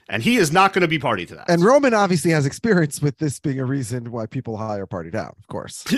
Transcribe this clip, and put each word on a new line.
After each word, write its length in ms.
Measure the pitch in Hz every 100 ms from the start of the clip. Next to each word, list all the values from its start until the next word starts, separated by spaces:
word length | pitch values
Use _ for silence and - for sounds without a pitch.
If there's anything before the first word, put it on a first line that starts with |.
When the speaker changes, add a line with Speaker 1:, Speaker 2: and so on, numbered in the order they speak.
| -
Speaker 1:
And 140 | 107
he 160 | 117 240
is 120 | 156
not 220 | 180 190
gonna 160 | 190 170
be 100 | 160
party 280 | 131 101 87
to 80 |
that. 160 | 82 -
Speaker 2:
And 120 | 170
Roman 300 | 196 285 277
obviously 380 | 220 196 180 175
has 160 | 156 139
experience 560 | - 233 180 147 -
with 160 | 147 -
this 220 | 156 -
being 200 | 156 135
a 60 | 127
reason 440 | 139 107 123 117
why 140 | 117
people 320 | 110 135 117 104
hire 300 | 110 104 95
Party 240 | 92 82
Down, 240 | 104 80 -
of 100 | _
course. 360 | 87 - -
Speaker 1:
<laughs> 40 | -